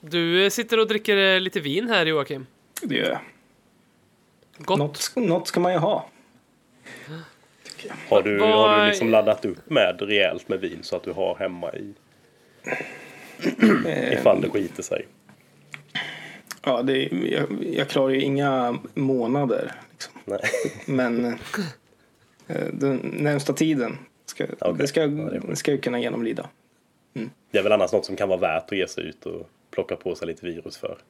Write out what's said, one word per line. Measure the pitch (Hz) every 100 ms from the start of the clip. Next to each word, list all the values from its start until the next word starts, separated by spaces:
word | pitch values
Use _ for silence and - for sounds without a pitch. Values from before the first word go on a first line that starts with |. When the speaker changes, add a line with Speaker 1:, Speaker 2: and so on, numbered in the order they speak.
Speaker 1:
Du, | 156 170 170 175
eh, | 196
sitter | 220 233 226
och | 220
dricker, | 214 214 202
eh, | 190 185
lite | 185 185
vin | 147 156 233
här, | 214 160
Joakim. | 156 135 139 131 _ _ -
Speaker 2:
Det | 247
gör | 135 98
jag. | - - - _ _ _ _ _ _ _ _ _ _ _ _
Speaker 1:
Gott. | - 185
Speaker 2:
Något, | 147 143 - -
något | 220 170 170
ska | -
man | 180
ju | 180
ha. | 170 208 - _ _ _ _ _ _ _ - - - 156 165 _ _ _
Tycker | - - -
jag. | - - 107
Speaker 3:
Har |
du, | 104 104
Speaker 1:
Vad | 214 214 214
Speaker 3:
har | 208
du | 208
liksom | 202 113
laddat | 110 104 107
upp | 107 87 -
med | 147 95 87
rejält | 101 104 92 85 -
med | 95
vin | 92 82
så | - 90
att |
du | 95
har | 90 92 90
hemma | 95 87 85
i, | - 104 101 _ _ _ _ _ _ - - - - - - - - 165 - 220 170 165
Speaker 2:
Eh. | 151 127
Speaker 3:
ifall | 131 117 95
det | 98
skiter | 104 92 -
sig? | - - - _ _ - _ _ _ - - - - - - - - -
Speaker 2:
Ja, | - 123
det | 131 135 135
är, | 90 -
jag, | - - 101 -
jag | - 135
klarar | 147 135
ju | 135
inga | 139 139 143 131 120 120 -
månader, | - 135 131 113 139 139 104 - - -
liksom. | _ - -
Speaker 3:
Nej. | - 101 - 508 466 107 -
Speaker 2:
Men, | 135 123 117 120 117 - - 175 - _ _ _ _ _ _ -
eh, | - -
den | - 139 135 - -
närmsta | 147 143 143
tiden | 139 160 147 120 135 - _ -
ska, | - - -
Speaker 3:
Okej. | - 156
Speaker 2:
det | 143
ska, | 165
Speaker 3:
Ja, | 151
det | 147 156 165
är |
skönt. | 185 165
Speaker 2:
ska | -
jag | 139
kunna | - 120
genomlida. | 120 113 113 95 - _ _ _ _ _ _
Mm. | - 113 - _
Speaker 3:
Det | 104
är |
väl | 98
annars | 104 90
något | 107 -
som | 95
kan | 101
vara | 92
värt | 90 80 -
att | 98
ge | 87
sig | -
ut | 82 78 85
och | 85 85 _ _
plocka | - 90 90
på | 92
sig | 82 85
lite | 82 87
virus | 85 82 -
för. | - - _